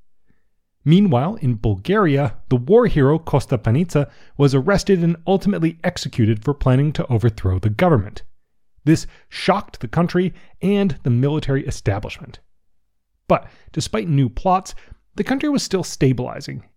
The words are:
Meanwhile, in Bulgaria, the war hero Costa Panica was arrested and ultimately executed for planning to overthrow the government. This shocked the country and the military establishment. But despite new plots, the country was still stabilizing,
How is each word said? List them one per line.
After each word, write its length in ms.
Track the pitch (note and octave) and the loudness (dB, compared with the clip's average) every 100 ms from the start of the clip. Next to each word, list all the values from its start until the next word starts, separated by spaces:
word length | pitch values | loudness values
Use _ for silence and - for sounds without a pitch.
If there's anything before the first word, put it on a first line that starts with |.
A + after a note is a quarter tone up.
| - - _ _ _ _ _ _ | -20 -20 _ _ _ _ _ _
Meanwhile, 520 | C#3+ F3 G#3 A#2+ D#3 - | 2 4 4 2 0 -4
in 180 | C3+ | -4
Bulgaria, 800 | A2 A2+ F#2+ G#2+ G#3 F3+ C3+ C#3+ - - | -2 -2 -2 0 0 2 2 0 -4 -2
the 80 | B2+ | -2
war 300 | B2 A3 A3 | 4 4 4
hero 300 | D#3 C3+ D#3 | 4 4 2
Costa 400 | - C#3+ - B2 | 0 -2 0 -2
Panica 520 | - B2 F3+ D3+ C#3 - - - | 0 0 0 -2 -2 -6 -14 0
was 160 | C#3+ | 2
arrested 480 | C3+ C#3+ G3 - F#3+ | 2 2 0 2 2
and 140 | E3+ E3+ - | 2 0 0
ultimately 540 | F#3+ F#3+ F3+ E3 E3 | 0 0 0 -2 -2
executed 640 | F3+ F3 - - A2 A2+ | -6 -4 -8 0 0 0
for 100 | D3 | -2
planning 380 | C#3+ C3 B2+ D3+ | -2 2 2 2
to 180 | C#3+ - | -2 -2
overthrow 480 | A#2 A#2 - F#2+ F#2 | 2 0 0 -2 0
the 120 | G#2+ | -2
government. 540 | G#2+ F3+ C#3 F2+ - - - _ _ _ _ | 2 2 2 0 -8 -14 -16 _ _ _ _
This 240 | - D#4+ - - _ | 0 2 0 -16 _
shocked 500 | - - G3 - - | -8 0 0 -2 -12
the 80 | A2+ | -4
country 460 | D#3+ F3 F3 F#3 - - - | 0 0 0 -2 -4 -20 -6
and 380 | F#3 G3+ G3+ C3+ | -2 0 0 -2
the 60 | - | 0
military 560 | A#2+ C#3 D3+ - C#3 - | 2 2 0 -2 -2 -2
establishment. 720 | - - G2 G#2+ - - - _ _ _ _ _ _ _ _ - | -6 -4 -4 -6 -12 -18 -20 _ _ _ _ _ _ _ _ -2
But 180 | F3 - - - | -2 -2 -20 -12
despite 380 | - - A3+ F3+ | -8 -6 -4 0
new 180 | C#3 B2+ | 0 0
plots, 480 | - F#3+ F#3 - - - - _ - | 0 0 0 -2 -16 -16 -20 _ -8
the 80 | |
country 240 | G#3 C4+ D4+ | -4 -2 0
was 160 | C#4 | -2
still 220 | - F#3 - | -2 -4 -4
stabilizing, 800 | - C3+ B2 B2 A2 - C3+ - | 0 0 0 -4 -10 -12 -14 -14